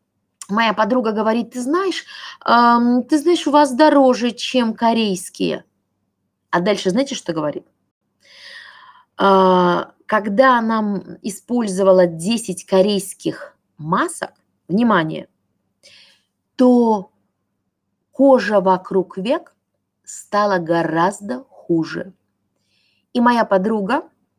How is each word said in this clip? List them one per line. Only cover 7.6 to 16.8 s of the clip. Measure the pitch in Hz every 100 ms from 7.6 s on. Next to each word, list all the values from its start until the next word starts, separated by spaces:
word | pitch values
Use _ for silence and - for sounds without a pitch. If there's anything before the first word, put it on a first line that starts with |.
| _ _ _ _ _ _ _ - - - - - - - _ -
А, | 196 190 185 185 180 175 - _ -
когда | 214 208 196 262 247
она, | 226 220
м, | 214 196 - -
использовала | 220 - - 240 214 185 190 185 175
десять | 165 180 233 214 180 -
корейских | 190 202 202 - - - - - _ _ -
масок, | 151 196 339 - - _ _ _ -
внимание, | 190 240 190 160 156 - _ _ _ _ _ _ _ _ _ _ _ _ -
то | 247 247